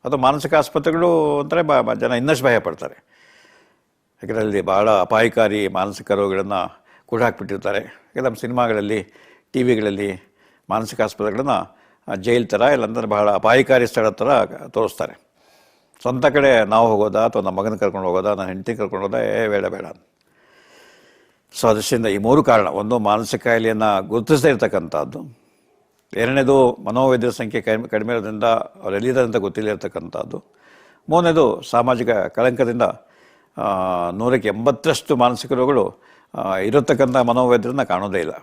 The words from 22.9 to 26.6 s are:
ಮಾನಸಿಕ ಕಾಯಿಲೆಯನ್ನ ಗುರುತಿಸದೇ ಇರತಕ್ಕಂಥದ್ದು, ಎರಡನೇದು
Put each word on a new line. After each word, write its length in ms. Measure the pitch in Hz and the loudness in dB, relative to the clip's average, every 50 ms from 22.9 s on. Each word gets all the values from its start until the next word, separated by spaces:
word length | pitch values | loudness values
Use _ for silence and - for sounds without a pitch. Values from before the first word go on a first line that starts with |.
| 123 120 | -2 0
ಮಾನಸಿಕ 460 | 107 101 104 110 110 - - 107 - | 2 0 0 0 -2 -4 -8 -4 0
ಕಾಯಿಲೆಯನ್ನ 560 | 120 117 113 113 113 110 107 110 107 101 95 | 0 0 2 2 0 0 0 0 0 0 0
ಗುರುತಿಸದೇ 480 | 95 - 107 120 107 - 156 139 131 156 | -2 -2 -4 -4 0 2 2 4 4 2
ಇರತಕ್ಕಂಥದ್ದು, 880 | 135 101 120 107 - 95 82 78 - 76 73 62 - - - 151 117 _ _ _ _ _ _ _ _ _ _ _ _ _ _ _ | 2 2 0 0 0 -4 -4 -2 -4 -4 -4 -6 -10 -16 -16 -18 -20 _ _ _ _ _ _ _ _ _ _ _ _ _ _ _
ಎರಡನೇದು 600 | - 98 117 123 135 139 135 127 139 135 | -4 -2 -2 0 2 2 2 4 4 6